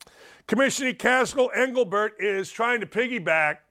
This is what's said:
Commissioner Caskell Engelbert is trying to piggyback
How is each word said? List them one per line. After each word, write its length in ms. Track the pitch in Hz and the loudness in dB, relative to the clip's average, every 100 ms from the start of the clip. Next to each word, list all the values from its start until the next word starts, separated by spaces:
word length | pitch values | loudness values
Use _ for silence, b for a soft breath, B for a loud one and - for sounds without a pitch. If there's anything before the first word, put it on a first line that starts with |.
| - B B B B | -20 B B B B
Commissioner 460 | 240 269 - 262 | 0 2 0 -4
Caskell 580 | - 233 254 240 277 247 | -2 2 2 2 0 0
Engelbert 600 | 208 262 247 208 202 214 208 | 0 0 0 0 0 -2 -2
is 320 | 202 196 196 | -2 -2 -4
trying 300 | - 233 240 | -2 -2 -2
to 60 | 196 | -4
piggyback 720 | 202 247 240 165 160 151 156 _ | -4 -2 -2 0 2 2 -2 _